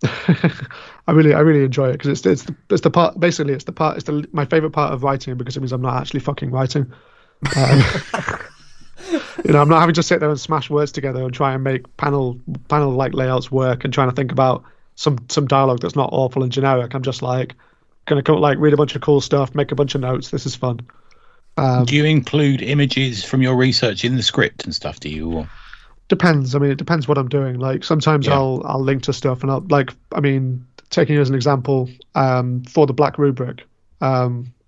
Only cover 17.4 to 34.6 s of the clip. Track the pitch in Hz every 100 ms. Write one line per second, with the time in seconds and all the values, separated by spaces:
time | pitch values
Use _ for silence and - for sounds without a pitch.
17.4 | 123 - _ _ _ _ - 147 143 156
18.4 | 151 135 151 143 147 131 - 143 - 143
19.4 | 135 147 143 143 143 143 127 127 - 131
20.4 | 135 - 127 120 123 _ - - _ _
21.4 | _ - 135 127 123 147 151 156 139 147
22.4 | 147 135 - 143 139 - 135 110 - 135
23.4 | 127 127 131 - 113 98 120 127 - -
24.4 | - - - 78 - - 73 78 80 82
25.4 | 78 - - - - - - 185 175 151
26.4 | 131 139 143 135 - 165 131 139 127 143
27.4 | 135 123 131 131 - 156 156 151 135 139
28.4 | 135 127 143 135 135 135 135 131 139 127
29.4 | 135 135 98 143 127 - - - 143 135
30.4 | 131 127 - _ - - 151 147 131 135
31.4 | 127 135 127 135 127 - _ - 135 127
32.4 | 123 123 127 - 143 123 143 143 143 127
33.4 | 123 123 - _ _ - 135 127 123 120
34.4 | 123 -